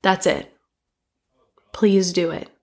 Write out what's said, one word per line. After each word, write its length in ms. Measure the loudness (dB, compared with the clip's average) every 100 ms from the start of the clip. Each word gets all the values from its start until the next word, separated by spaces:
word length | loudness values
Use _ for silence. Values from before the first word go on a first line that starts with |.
that's 260 | 0 0 0
it. 260 | -2 -8 _ _ _ _ _ _ _ _ _ _ _ _
Please 400 | 0 4 4 2
do 200 | -2 -2
it. 180 | -6 -12 _